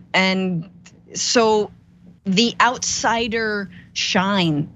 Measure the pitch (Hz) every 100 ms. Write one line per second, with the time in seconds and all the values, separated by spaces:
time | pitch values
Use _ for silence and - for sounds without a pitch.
0 | - 185 190 190 185 170 160 - - -
1 | - - - 247 226 214 202 - - -
2 | - - - 185 233 - 233 254 - -
3 | 247 226 240 226 220 208 190 - - -
4 | - 202 190 202 170 147 147